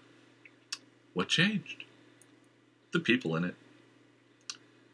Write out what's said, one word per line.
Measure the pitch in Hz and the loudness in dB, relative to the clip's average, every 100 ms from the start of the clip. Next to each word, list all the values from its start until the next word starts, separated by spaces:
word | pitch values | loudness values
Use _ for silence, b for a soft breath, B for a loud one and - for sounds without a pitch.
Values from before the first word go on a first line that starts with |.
| - - - - - - - - - - _ | -20 -20 -20 -20 -20 -20 -14 -14 -16 -20 _
"What | 90 - | -4 0
changed?" | - 190 214 - - - - - - - - - _ - _ - | 4 4 2 -4 -16 -18 -20 -20 -20 -20 -20 -20 _ -20 _ -4
"The | - | -2
people | - 85 82 80 | 2 0 2 0
in | 90 | -2
it." | - - - - - - - _ _ - - - - - | -6 -18 -20 -20 -20 -20 -20 _ _ -16 -16 -16 -20 -20